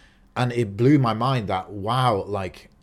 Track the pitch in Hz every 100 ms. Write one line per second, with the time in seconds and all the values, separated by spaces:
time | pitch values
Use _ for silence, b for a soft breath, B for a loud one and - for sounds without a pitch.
0 | b b b - 123 120 110 98 127 147
1 | 117 110 123 127 98 95 - 101 101 127
2 | 127 98 95 101 92 - - _